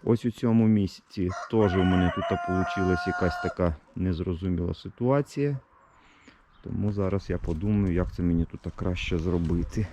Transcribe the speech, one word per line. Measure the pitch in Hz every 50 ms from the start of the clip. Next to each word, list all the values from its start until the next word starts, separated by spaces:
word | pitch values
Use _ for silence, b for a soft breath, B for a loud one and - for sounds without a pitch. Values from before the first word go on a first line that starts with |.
| -
Ось | - 120 117 -
у | 123
цьому | - - - 117 113 113 113
місці | 110 110 104 98 90 - - _ _ - 104 92 90 87 - - -
теж | - 110 107 98 87
у | 95
мене | 92 92 92 92 90 87 -
тут | - - - 98 90 -
получилась | 90 92 95 92 - - 98 92 92 92 90 -
якась | 95 85 - 92 87 87 -
така | - 110 - - 92 85 80 - _ _ _
незрозуміла | - 92 92 87 80 90 92 87 82 95 95 90 85 87 87 87
ситуація. | - - - - - 120 123 135 143 143 - - 143 143 143 143 135 _ _ _ _ _ _ B B B B B B B B B B B _ _ _ -
Тому | - 98 98 98 107
зараз | 101 101 98 92 98 98 - -
я | 90 87
подумаю, | - - 85 78 98 104 107 104 101 95 85
як | 90 90 -
це | - -
мені | 87 87 85 85 82
тут | - - - - 87 -
краще | - 92 90 90 - - - 90 85
зробити. | 80 90 87 87 85 80 85 85 85 - - 117 104 -